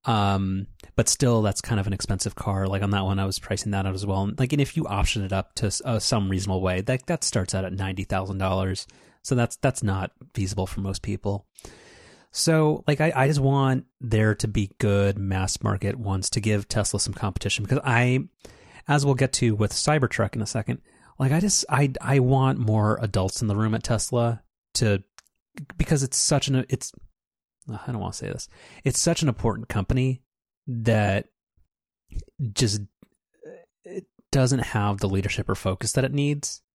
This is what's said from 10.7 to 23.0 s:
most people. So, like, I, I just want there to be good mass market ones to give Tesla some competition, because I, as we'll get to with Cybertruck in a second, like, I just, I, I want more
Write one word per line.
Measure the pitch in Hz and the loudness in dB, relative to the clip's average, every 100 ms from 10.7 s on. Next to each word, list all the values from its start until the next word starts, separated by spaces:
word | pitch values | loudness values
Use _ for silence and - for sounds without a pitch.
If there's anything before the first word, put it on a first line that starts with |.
| - | -4
most | 98 95 | -6 -6
people. | - 101 101 98 _ - - - - - - - _ | -6 -4 -4 -4 _ -20 -20 -20 -20 -20 -20 -20 _
So, | - 165 160 156 156 - | -2 2 4 4 2 0
like, | 147 | 2
I, | 156 131 | 2 2
I | 135 | 2
just | 147 | 4
want | 135 139 135 131 - _ | 4 4 4 2 -2 _
there | 120 107 110 104 | 0 4 4 2
to | 110 | 0
be | 107 98 _ | 0 -2 _
good | 107 101 98 98 | 2 4 2 0
mass | 98 95 95 - | -2 0 -2 0
market | 107 98 98 123 | -2 0 -2 -4
ones | 104 95 92 | -2 -2 -2
to | - | -2
give | 107 104 - | 0 0 0
Tesla | 113 101 - | -2 0 -2
some | - | -2
competition, | 101 104 - 101 - | -2 -4 -4 -4 -4
because | 101 135 | 0 0
I, | 135 120 123 131 - _ - - - - - | 2 2 4 2 -2 _ -20 -20 -20 -16 0
as | 147 | 2
we'll | 143 131 | 2 2
get | 135 | 2
to | - 117 104 | 2 2 2
with | 104 | 0
Cybertruck | - - 151 127 - 101 117 | 0 0 2 2 2 -2 -2
in | |
a | 104 | -4
second, | - 101 - _ _ - - | -4 -4 -6 _ _ -20 -2
like, | 131 | 2
I | 156 | 2
just, | 202 - - | 2 0 0
I, | 143 143 131 | 2 2 0
I | - 139 | 2 2
want | 127 135 131 - | 4 4 4 2
more | 110 110 107 110 | 2 4 4 2